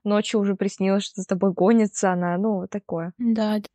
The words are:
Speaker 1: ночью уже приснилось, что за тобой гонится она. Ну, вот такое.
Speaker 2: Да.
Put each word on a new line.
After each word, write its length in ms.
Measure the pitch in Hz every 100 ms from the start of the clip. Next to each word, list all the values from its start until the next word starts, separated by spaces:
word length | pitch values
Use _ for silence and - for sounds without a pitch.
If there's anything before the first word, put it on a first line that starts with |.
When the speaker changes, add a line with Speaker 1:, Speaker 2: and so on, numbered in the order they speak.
Speaker 1:
ночью 360 | 208 208 - 220
уже 160 | 202 190
приснилось, 480 | 196 - 190 196
что 180 | - -
за 60 | 185
тобой 240 | 180 196
гонится 600 | 180 185 233 208 - 196
она. 260 | 180 175 175
Ну, 180 | 220 196
вот 160 | 190
такое. 420 | 202 - 165 170 -
Speaker 2:
Да. 400 | 233 220 214 214 -